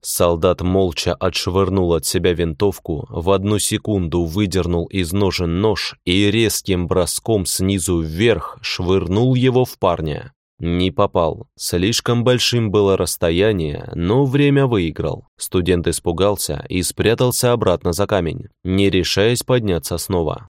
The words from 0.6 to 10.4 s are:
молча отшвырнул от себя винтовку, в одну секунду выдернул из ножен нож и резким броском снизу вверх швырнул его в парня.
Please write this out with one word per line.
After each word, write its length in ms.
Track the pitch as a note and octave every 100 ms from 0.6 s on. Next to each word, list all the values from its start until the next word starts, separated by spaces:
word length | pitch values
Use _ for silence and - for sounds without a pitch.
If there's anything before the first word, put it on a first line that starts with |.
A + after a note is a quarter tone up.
молча 540 | F2+ F#2 F#2+ E2 -
отшвырнул 800 | - F#2 - - F2+ F#2+ G2 F2+
от 100 | E2
себя 300 | - F#2 F2
винтовку, 720 | E2+ E2+ D2+ G#2 F#2 - D2+ -
в 220 | E2+ E2+
одну 280 | G2 G2 G#2
секунду 680 | - G#2+ - G2+ F2 F2
выдернул 600 | E2+ E2+ G#2 F#2 E2+ F2
из 300 | E2+ G2 E2+
ножен 480 | G2 G2+ - F2 E2+
нож 340 | A2 G2+ - -
и 260 | - F2+ G#2
резким 560 | G#2+ A2 - - F#2 E2+
броском 600 | F2+ E2+ - - A2 F2+
снизу 540 | - F#2+ G2 E2+ F2
вверх 580 | D#2+ D#2+ A#2 G2 - -
швырнул 760 | - - F2 F#2+ E2+ G2 B2+
его 300 | B2+ B2+ B2
в 140 | B2 -
парня. 560 | F#2+ E2 D#2 D2+ - _